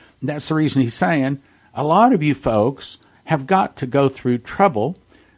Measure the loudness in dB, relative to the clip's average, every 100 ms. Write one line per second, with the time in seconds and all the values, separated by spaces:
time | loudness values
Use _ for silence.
0 | _ _ -8 -8 -4 -2 0 0 -2 0
1 | 0 0 -2 -4 -10 _ _ -6 0 4
2 | 4 4 0 0 0 2 0 -2 -12 -16
3 | _ _ -4 -4 0 0 0 -6 -2 0
4 | 0 0 -2 -2 -4 0 2 2 -4 -6
5 | _ _ _